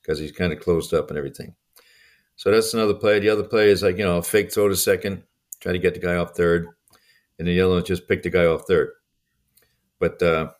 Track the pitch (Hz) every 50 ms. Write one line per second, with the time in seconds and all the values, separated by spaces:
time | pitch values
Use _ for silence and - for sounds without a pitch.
0 | _ - 80 73 78 76 - - 90 87 78 - - 90 87 82 80 - - 78
1 | 76 - 76 73 71 71 - - - - - _ _ _ _ - _ _ _ _
2 | _ _ _ _ _ _ _ - - 98 104 113 110 - - 113 110 104 98 -
3 | - 104 107 104 101 107 107 107 101 - 117 110 107 104 98 87 104 98 92 90
4 | 104 92 87 87 87 - - 104 - - - 107 104 101 95 92 - 107 98 92
5 | - 101 98 92 - _ _ _ _ _ - _ - 90 90 92 90 90 - -
6 | 90 90 87 87 85 - - - 87 85 85 85 85 - _ _ _ _ _ _
7 | _ _ _ _ _ _ _ - 82 87 87 90 95 92 92 87 85 - 92 87
8 | - - 98 - - 90 85 90 85 82 80 78 - - 92 80 - - - _
9 | _ _ _ _ _ _ _ _ _ _ _ _ _ _ _ _ _ _ _ _
10 | 90 82 - - 87 85 80 80 78 73 -